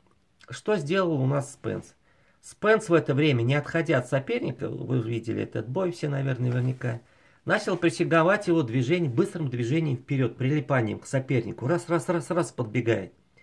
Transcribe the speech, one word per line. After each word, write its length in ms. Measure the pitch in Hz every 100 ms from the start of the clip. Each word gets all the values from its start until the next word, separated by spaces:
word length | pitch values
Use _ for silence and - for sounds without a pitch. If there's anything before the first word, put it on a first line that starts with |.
| _ _ _ _ -
Что 260 | 127 - 208
сделал 440 | 143 190 175 147
у 60 | 131
нас 260 | 143 127
Спенс? 420 | - 113 104 - _ _ _ _ _
Спенс 480 | - - 208 220 190
в 60 |
это 200 | 165 -
время, 280 | 135 156 123
не 140 | 117 143
отходя 420 | 143 165 160 135
от 80 | -
соперника, 640 | 135 131 240 - - -
вы 320 | - - 127
видели 420 | 113 113 110 104
этот 260 | 104 117 110
бой, 220 | 160 180
все, 180 | - 151
наверное, 420 | 139 135 120 123
наверняка, 500 | 123 127 127 123 117 - _ _ _
начал 320 | - 208 214 180
прессинговать 680 | 170 165 160 165 165 208 180
его 160 | 165
движение, 480 | 120 127 123 175 151
быстрым 400 | 117 196 165 143
движением 460 | 123 117 160 151 127
вперед, 400 | - 135 120 -
прилипанием 640 | 131 151 131 131 107 101
к 60 | -
сопернику. 600 | 131 131 127 - - 127
Раз, 220 | 170 170
раз, 200 | 170 165
раз, 220 | 170 135
раз, 220 | 175 156
подбегает. 600 | - 110 127 113 101 92 _ _ _